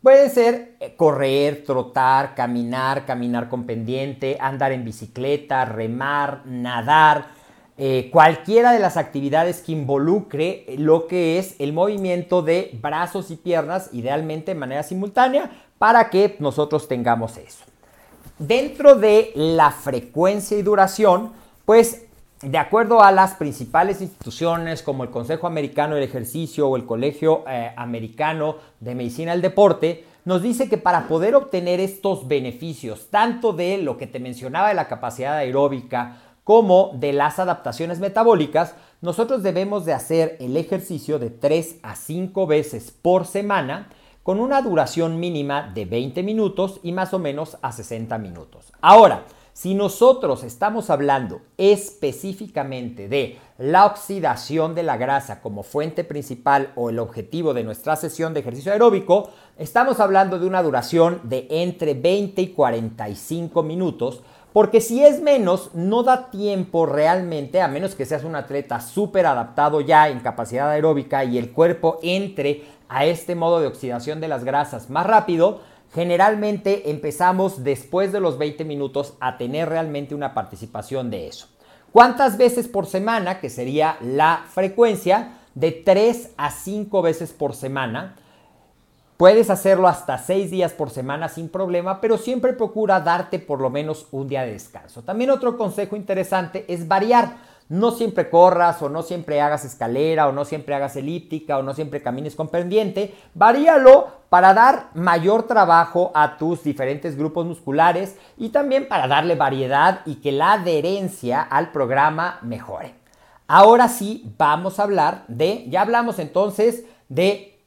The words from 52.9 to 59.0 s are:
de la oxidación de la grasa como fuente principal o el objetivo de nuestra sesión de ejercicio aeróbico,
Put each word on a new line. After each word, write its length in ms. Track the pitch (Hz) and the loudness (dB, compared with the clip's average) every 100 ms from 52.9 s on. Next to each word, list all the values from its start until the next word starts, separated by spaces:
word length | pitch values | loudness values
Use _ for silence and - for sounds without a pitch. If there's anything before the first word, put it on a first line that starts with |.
| 120 98 | -12 -6
de 300 | 139 120 - _ _ | -4 -4 -8 _ _
la 300 | 131 175 202 | 0 4 4
oxidación 880 | 208 - 196 160 117 - 156 160 | 2 -10 -4 -4 -4 -6 -4 -4
de 80 | 165 | -4
la 160 | 165 120 | -4 -4
grasa 420 | 127 139 131 98 | -2 -4 -6 -14
como 220 | 113 104 | -12 -12
fuente 420 | 98 147 156 160 | -8 -6 -6 -6
principal 680 | 170 147 139 120 143 139 135 - | -8 -10 -10 -6 0 0 0 -6
o 140 | 120 | -6
el 80 | 113 | -4
objetivo 560 | 113 - 101 160 160 | -6 -10 -10 -4 -2
de 100 | 123 | -2
nuestra 320 | 110 107 - 156 | -6 -8 -4 -4
sesión 380 | 165 - 160 | -4 -6 -4
de 60 | 156 | -4
ejercicio 320 | 120 120 160 | -8 -10 -4
aeróbico, 580 | 208 233 196 | 4 4 4